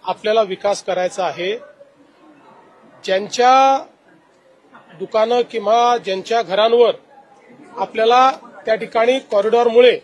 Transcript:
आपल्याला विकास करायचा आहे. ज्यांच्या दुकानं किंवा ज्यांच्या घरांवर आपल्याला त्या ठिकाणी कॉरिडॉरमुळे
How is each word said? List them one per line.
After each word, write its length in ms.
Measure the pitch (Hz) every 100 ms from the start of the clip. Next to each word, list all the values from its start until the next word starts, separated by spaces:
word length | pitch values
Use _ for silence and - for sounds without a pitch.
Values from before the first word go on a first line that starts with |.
आपल्याला 380 | - 180 214 220
विकास 420 | 208 185 202 196
करायचा 420 | - 175 180 185 175
आहे. 320 | 151 180 226 - - - _ _ _ - _ - - _ _ - -
ज्यांच्या 800 | - 190 202 - 247 262 269 269 - _ _ _ _ _ _ _ _ - _ 160
दुकानं 420 | 190 220 220 240
किंवा 560 | 240 226 202 233 240 240
ज्यांच्या 440 | 175 190 - 226
घरांवर 540 | 185 190 220 233 226 - _ - _ _ _ - - -
आपल्याला 540 | 196 214 226 247 262 - - - -
त्या 100 | 220
ठिकाणी 440 | 226 233 233 262
कॉरिडॉरमुळे 800 | - 208 208 226 240 226 247 202